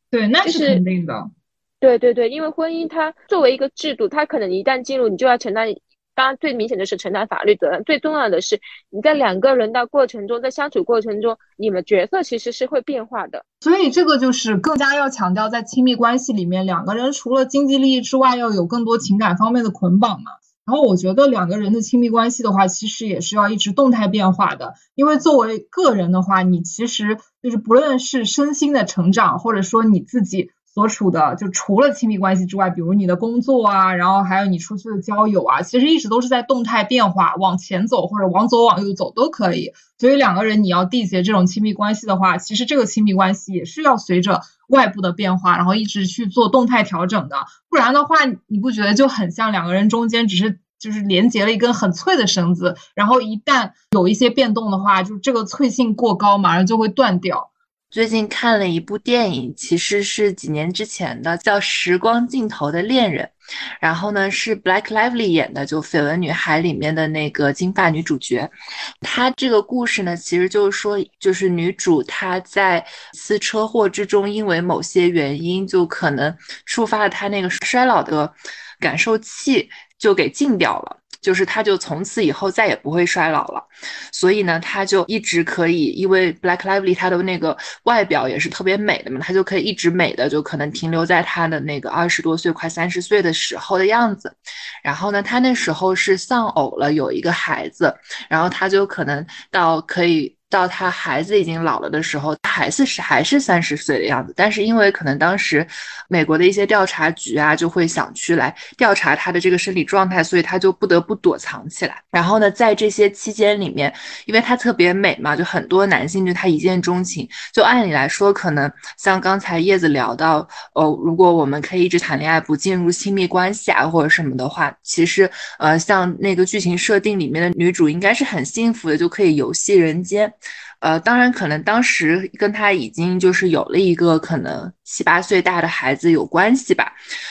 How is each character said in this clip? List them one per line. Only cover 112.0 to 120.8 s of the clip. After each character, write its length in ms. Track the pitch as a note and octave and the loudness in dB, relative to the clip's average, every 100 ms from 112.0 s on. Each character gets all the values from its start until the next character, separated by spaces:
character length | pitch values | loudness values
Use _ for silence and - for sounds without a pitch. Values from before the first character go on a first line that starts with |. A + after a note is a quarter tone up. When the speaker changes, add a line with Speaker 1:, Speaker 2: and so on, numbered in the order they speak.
| - | -4
Speaker 3:
然 140 | F3 | -2
后 140 | E3+ A3 | 2 4
呢， 120 | G#3 | 2
在 240 | G3 A3+ | 2 2
这 140 | - G#3+ | 2 0
些 220 | G#3 G3+ | 2 2
期 200 | G3+ A3+ | 2 -10
间 280 | G#3+ G3+ G#3 | 0 2 2
里 80 | F3+ | -2
面， 240 | - C#3 - - - | -2 -4 -4 -16 -16
因 80 | - | -2
为 80 | A3 | 0
她 160 | A3 B3 | 2 0
特 160 | A#3 | 0
别 200 | A3+ F3+ | 2 2
美 240 | F#3 G3 - | 4 0 -2
嘛， 160 | D3 D3 | -4 -2
就 80 | |
很 220 | F3 F3+ - | -2 -4 0
多 160 | F#3 | 2
男 240 | G3 D#3+ D#3+ | 2 0 0
性 160 | F#3+ | -2
对 80 | F#3 | -2
她 160 | F3+ F#3+ | 0 0
一 80 | D#3 | 2
见 240 | F3+ F#3 | 2 0
钟 240 | F3+ F3+ | 0 -2
情。 240 | F3+ D#3+ - - - | -2 -6 -10 -12 -4
就 100 | - | 2
按 240 | G#3+ B3 G3+ | 4 4 2
理 60 | |
来 160 | D3 C#3+ | 0 0
说， 240 | - G3+ | 2 2
可 180 | G3 F3+ | 2 0
能 200 | D3 C#3+ - - - | 0 -2 -6 -20 -4
像 240 | G3 F#3+ | 0 0
刚 180 | F#3 G3 | 2 -2
才 220 | F#3 E3+ | -2 -2
叶 180 | F3+ F#3+ | 2 4
子 100 | E3 | 4
聊 260 | C#3 A2+ | 2 0
到， 340 | B2 D#3+ D#3 D#3 - - | 0 2 2 -2 -14 -8
哦， 260 | - | 0